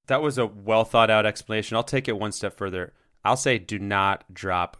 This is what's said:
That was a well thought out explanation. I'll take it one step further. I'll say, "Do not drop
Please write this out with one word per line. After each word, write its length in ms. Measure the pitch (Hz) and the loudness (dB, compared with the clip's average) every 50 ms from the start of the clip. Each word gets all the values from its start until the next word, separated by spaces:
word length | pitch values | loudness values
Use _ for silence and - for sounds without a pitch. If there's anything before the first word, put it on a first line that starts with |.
| _ | _
That 140 | - 131 143 | -2 -2 0
was 160 | 156 151 127 | 0 -2 -2
a 100 | 127 120 | -2 -2
well 380 | 104 104 101 98 107 110 113 110 | -2 -4 -6 -2 2 2 2 4
thought 240 | - - 117 113 110 | 4 4 4 6 6
out 160 | 110 107 104 | 6 4 2
explanation. 500 | 107 104 - - - 110 107 104 - 113 | 2 -2 -6 -6 -6 -4 -4 -4 -2 -2
I'll 80 | 113 | -2
take 260 | 117 - - 135 131 - | -2 -2 -2 -4 -2 -2
it 100 | 110 98 | -4 -4
one 120 | 107 104 | -4 -6
step 260 | 98 - - 98 - | -6 -6 -6 -8 -6
further. 360 | - 101 95 92 92 90 - - _ _ _ _ _ - | -6 -6 -6 -6 -6 -8 -8 -12 _ _ _ _ _ 0
I'll 140 | 104 123 135 | 0 0 2
say, 200 | - 139 123 107 | 2 2 0 0
"Do 200 | 90 - 113 98 | -2 -6 -8 -6
not 540 | 101 101 101 98 98 98 98 - - - | -4 0 0 2 2 2 0 -2 -6 -14
drop 440 | 90 - - 95 90 87 87 - - | -14 -8 -4 -2 0 0 -2 -2 -6